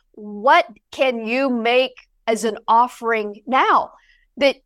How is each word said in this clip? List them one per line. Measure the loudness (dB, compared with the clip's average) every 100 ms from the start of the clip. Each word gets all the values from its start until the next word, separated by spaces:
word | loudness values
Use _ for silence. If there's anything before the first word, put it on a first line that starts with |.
| _
What | -20 -16 -4 2 2 2 -6 _
can | -4 -2 -2 -4
you | -2 -2
make | -2 0 2 0 -4 _ _ -4
as | -4
an | -4 -6 0
offering | 2 2 -2 -4 -4 -4 -10 -4
now | 0 2 2 0 -10 _ _ _ -2
that | 0 0